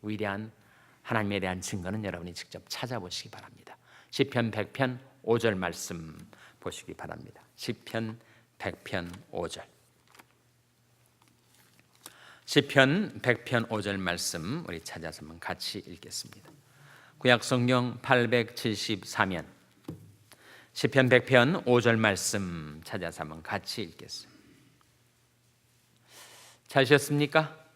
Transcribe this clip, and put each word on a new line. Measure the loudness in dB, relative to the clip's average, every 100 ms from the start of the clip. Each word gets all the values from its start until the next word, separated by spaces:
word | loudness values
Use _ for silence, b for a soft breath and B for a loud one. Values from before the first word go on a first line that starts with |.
위대한 | -6 -4 -2 -4 -8 -14 b b b b
하나님에 | -2 0 0 0
대한 | -2 -4
증거는 | -6 -6 -6 -6 -6
여러분이 | -8 -10
직접 | -14 -14 -16 -12
찾아보시기 | -10 -6 -8 -8 -10 -12
바랍니다. | -18 -20 -20 -20 -20 b b b
시편 | 0 2 2 0
백 | -2 -6
편 | -2 -2 -2 -14 _
오 | 2 4
절 | 4 2
말씀 | -2 -4 -8 -8 -10 -14 -18 B B B
보시기 | -12 -12 -14
바랍니다. | -14 -12 -14 -16 -20 _ _
시편 | -8 -8 -6 -6 -6 -10 b b b _
백 | -10 -8
편 | -8 -8 -8 -14 -12
오 | -8 -8
절. | -8 -16 _ _ _ _ -20 -20 _ _ _ _ _ _ _ _ _ _ _ _ _ _ _ _ _ B B B B 2
시편 | 2 4 6 6 6 -2 -4
백 | -2 -2
편 | 0 -2 0
오 | -4
절 | -2 -2
말씀 | -2 -2 -4 -6 -6 -6 -8
우리 | -10
찾아서 | -10 -10 -10 -12
한번 | -16 -14
같이 | -10 -8 -8 -10
읽겠습니다. | -12 -18 -12 -12 -12 -18 -20 -20 B B B B B B
구약 | 4 4
성경 | 4 0 4 2 0 -6
팔백칠십사 | 2 4 4 2 0 -4 -4 -4 -4 -4 -4 0 0
면 | 0 -6 -16 _ _ -16 -14 -16 -20 _ B B B B
시편 | -2 2 4 8
백 | 6 8
편 | 6 6 4 4
오 | 6
절 | 6 6
말씀 | 4 2 -2 -2 -4 -6 -10 -12 -10
찾아서 | -6 -6 -8
한번 | -10 -10
같이 | -6 -6 -6 -8
읽겠습니다. | -8 -10 -16 -14 -16 -20 -20 _ _ _ _ _ _ _ _ _ _ _ _ _ _ _ B B B B B B _
찾으셨습니까? | 4 8 6 6 0 4 2 2 -6 -20